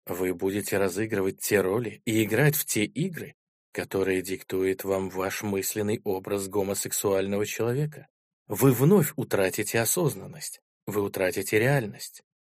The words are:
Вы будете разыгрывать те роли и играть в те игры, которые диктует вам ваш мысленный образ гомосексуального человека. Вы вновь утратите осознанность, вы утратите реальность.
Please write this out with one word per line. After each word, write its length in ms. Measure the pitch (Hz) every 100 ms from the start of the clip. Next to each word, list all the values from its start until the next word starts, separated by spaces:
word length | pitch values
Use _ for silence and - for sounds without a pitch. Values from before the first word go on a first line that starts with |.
| -
Вы 260 | 90 92
будете 440 | 87 98 101 98 101
разыгрывать 640 | 98 90 110 104 95 98
те 220 | - 101
роли 400 | 92 107 113 101 120
и 180 | 110
играть 320 | 104 107 151 151
в 100 | -
те 180 | 113 104
игры, 500 | - 185 160 98 - _ _ _
которые 500 | - 87 98 95 92
диктует 600 | 90 92 - 95 95 95
вам 260 | 95 95 95
ваш 340 | 92 95 -
мысленный 580 | 104 98 95 107 104 110
образ 440 | 104 95 98 101 98
гомосексуального 1000 | 101 98 98 98 - 104 98 98 101 107
человека. 640 | - 113 127 151 - - _ _ _ -
Вы 260 | 101 135
вновь 400 | 117 143 202 156 -
утратите 640 | - 98 95 - 101 117
осознанность, 840 | 113 180 156 98 95 - - - _ _ -
вы 160 | 101
утратите 580 | 101 95 92 101 92 107
реальность. 640 | 123 143 104 - - - _ _ _